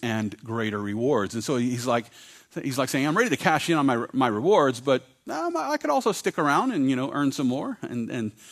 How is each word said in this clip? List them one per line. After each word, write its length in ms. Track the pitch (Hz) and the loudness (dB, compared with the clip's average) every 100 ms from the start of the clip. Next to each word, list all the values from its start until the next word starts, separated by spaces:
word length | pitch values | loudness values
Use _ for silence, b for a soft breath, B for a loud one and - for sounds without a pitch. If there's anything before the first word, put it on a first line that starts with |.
and 340 | 120 110 107 - | -4 -2 -4 -8
greater 360 | 117 113 110 104 | -8 -4 -2 -4
rewards. 540 | 104 104 123 131 98 | -4 -2 0 2 0
And 100 | 117 | -4
so 140 | 107 131 | -4 -2
he's 300 | 123 123 123 | 0 -2 0
like, 180 | 120 113 B B B B - | -2 -2 B B B B -8
he's 160 | 143 127 | -6 -2
like 120 | 127 | -2
saying, 180 | 139 143 | 0 2
"I'm 100 | 175 | 2
ready 140 | 240 | 2
to 60 | 131 | 2
cash 340 | 190 156 - | 2 2 2
in 40 | 165 | 2
on 120 | 139 | 4
my, 180 | 120 117 | 2 0
my 140 | - 127 | 0 2
rewards, 540 | 107 147 208 139 117 | 2 4 4 4 2
but, 220 | 131 127 - _ - | 0 0 0 _ -10
um, 280 | 277 349 339 | -6 -4 -4
I 180 | 277 302 | -2 -2
could 140 | 294 | 0
also 240 | 277 240 | 0 0
stick 260 | 185 196 180 | -2 -4 0
around 320 | 151 147 247 | 2 2 2
and, 180 | 202 135 | 0 0
you 60 | 131 | 0
know, 160 | 135 | -2
earn 220 | 139 143 | 0 0
some 140 | 135 131 | 0 0
more 300 | 131 208 254 | 0 -4 -8
and, 280 | - 120 117 | -8 -6 -6
and 220 | 127 107 - B | -4 -6 -8 B